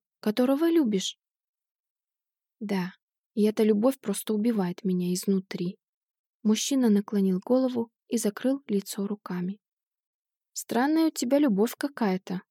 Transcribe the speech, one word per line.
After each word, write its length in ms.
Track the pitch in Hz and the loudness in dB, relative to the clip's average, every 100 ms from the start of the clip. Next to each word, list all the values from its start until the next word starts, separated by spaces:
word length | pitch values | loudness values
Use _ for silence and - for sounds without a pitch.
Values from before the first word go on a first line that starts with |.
| _ _ | _ _
которого 500 | 214 214 254 277 339 | -4 0 2 2 2
любишь? 500 | 330 240 196 - - _ _ _ _ _ _ _ _ _ _ _ _ _ - | 2 2 0 -4 -10 _ _ _ _ _ _ _ _ _ _ _ _ _ -12
Да, 340 | 202 196 180 - _ _ _ | -4 -4 -4 -10 _ _ _
и 100 | - | 0
эта 200 | 214 214 | 0 4
любовь 360 | 220 208 247 269 | 2 4 2 0
просто 340 | - 196 - | -6 -6 -4
убивает 500 | 214 233 214 180 180 | -2 0 0 -2 -4
меня 300 | 190 180 180 | -2 -2 -2
изнутри. 640 | 180 - 190 190 - 180 - _ _ _ _ _ _ | -2 0 -2 -2 -8 -8 -8 _ _ _ _ _ _
Мужчина 460 | 214 220 - 269 240 | 0 0 0 2 4
наклонил 500 | 202 202 208 190 185 | 2 2 0 2 0
голову 520 | - 254 262 247 233 _ - | 0 0 2 -2 -6 _ -6
и 100 | 233 | -4
закрыл 460 | 208 202 254 277 - | -4 -2 -2 -2 -2
лицо 380 | 196 - - 196 | -4 -4 -8 -6
руками. 540 | 208 - 180 180 208 _ _ _ _ _ _ _ _ _ | -8 -8 -6 -6 -8 _ _ _ _ _ _ _ _ _
«Странная 540 | - - 233 277 320 320 | -14 -4 0 2 2 2
у 40 | |
тебя 260 | - 240 277 | 0 0 2
любовь 380 | 294 190 226 - | 4 2 0 -2
какая-то. 640 | 285 - 208 185 - 180 - | -8 -2 -2 -2 -4 -10 -10